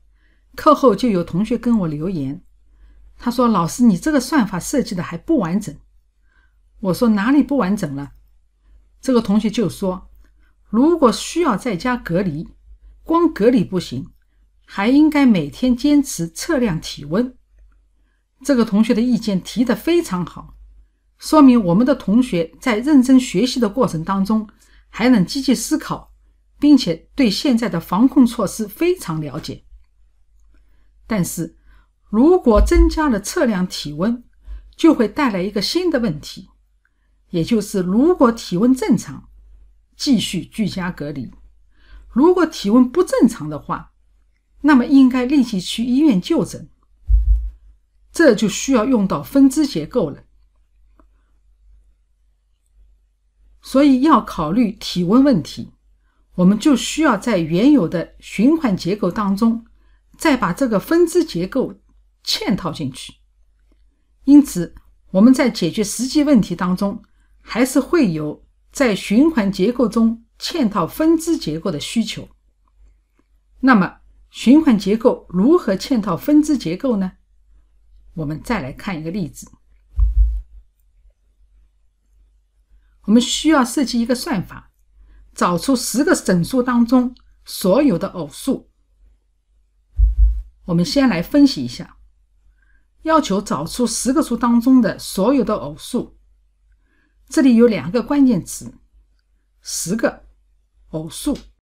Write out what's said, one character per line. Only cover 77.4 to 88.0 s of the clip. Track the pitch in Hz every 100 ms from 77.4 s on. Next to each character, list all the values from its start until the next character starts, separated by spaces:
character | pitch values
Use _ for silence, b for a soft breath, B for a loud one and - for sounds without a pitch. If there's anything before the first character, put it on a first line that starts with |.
| _ _ _ _ _ _ -
我 | - 147
们 | 151
再 | - 220
来 | 131
看 | 147 - 170
一 |
个 | 156
例 | 196 147
子。 | - - _ _ _ _ - - - - - - - _ _ _ _ _ _ _ _ _ _ _ _ _ _ _ _ _ _ _ _ _ _ _ _
我 | -
们 | 220
需 | 240 - 302
要 | 311
设 | 240 -
计 | 247 240
一 |
个 | 233 247
算 | 339 214
法， | 131 - - _ _ _ _ - _
找 | - 202 175
出 | 220 262
十 | - 214
个 | 311
整 | - - 180
数 | 165 262
当 | 247 240
中 | 233 254 247 - _ _
所 | - - - 240
有 | 294
的 | 185